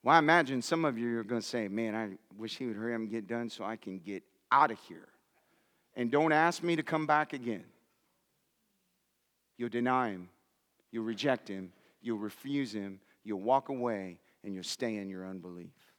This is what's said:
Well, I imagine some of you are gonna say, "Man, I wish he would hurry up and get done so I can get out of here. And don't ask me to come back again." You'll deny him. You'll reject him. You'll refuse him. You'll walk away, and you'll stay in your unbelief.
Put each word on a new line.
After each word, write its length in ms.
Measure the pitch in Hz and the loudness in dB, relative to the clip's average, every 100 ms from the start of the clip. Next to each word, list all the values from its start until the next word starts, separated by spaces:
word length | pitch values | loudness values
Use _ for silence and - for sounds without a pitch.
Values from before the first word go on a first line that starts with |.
Well, 140 | 120 165 | 8 8
I 20 | |
imagine 440 | 151 170 139 135 | 8 6 6 0
some 220 | - 165 | 0 2
of 140 | 160 117 | 2 0
you 200 | 120 117 | -2 -2
are 60 | |
gonna 180 | 107 120 | -2 -4
say, 260 | 104 120 104 | -2 -2 -2
"Man, 260 | 101 113 | -2 -2
I 240 | 107 107 95 _ | -2 -6 -10 _
wish 220 | 98 110 - | -12 -10 -6
he 100 | 127 | -6
would 100 | 104 | -6
hurry 180 | 117 | -4
up 60 | 117 | -4
and 100 | 110 | -4
get 160 | 113 98 | -6 -4
done 220 | 117 117 | -4 -6
so 160 | - | -6
I 120 | 104 110 | -8 -8
can 240 | - 92 | -10 -10
get 240 | 85 98 _ _ _ | -8 -10 _ _ _
out 200 | 131 147 | 4 4
of 80 | 113 | 2
here. 280 | - 82 - _ _ _ _ _ _ _ _ | -12 -20 -20 _ _ _ _ _ _ _ _
And 160 | - 120 | -2 2
don't 220 | 143 160 | 4 6
ask 300 | 156 165 170 | 6 4 2
me 120 | 170 170 | 0 0
to 60 | |
come 240 | 147 160 156 | 0 -2 2
back 260 | 151 151 | 2 2
again." 380 | 139 120 104 - _ _ _ _ _ _ _ _ _ _ _ _ _ _ _ _ _ _ - | -4 -4 -6 -8 _ _ _ _ _ _ _ _ _ _ _ _ _ _ _ _ _ _ -8
You'll 120 | 120 | -4
deny 420 | 117 123 127 120 | 0 2 2 2
him. 200 | 95 87 _ _ _ _ _ _ | -4 -12 _ _ _ _ _ _
You'll 140 | 113 | -6
reject 440 | 113 107 143 123 - | -4 -2 0 0 -2
him. 240 | 98 92 _ _ _ | -10 -10 _ _ _
You'll 180 | 113 110 | -6 -4
refuse 560 | 104 - 135 143 131 | -4 -10 -4 -2 -2
him. 260 | 104 98 95 _ _ | -4 -8 -10 _ _
You'll 200 | 110 101 | -6 -4
walk 260 | 104 135 131 | 2 2 2
away, 500 | 135 120 107 95 85 _ _ | -4 -2 -2 -6 -12 _ _
and 120 | 104 | -10
you'll 100 | 95 | -8
stay 320 | 87 - 120 107 | -8 -4 -4 -4
in 120 | 98 | -6
your 160 | 92 | -10
unbelief. 720 | 92 95 87 87 85 _ _ | -10 -12 -12 -14 -16 _ _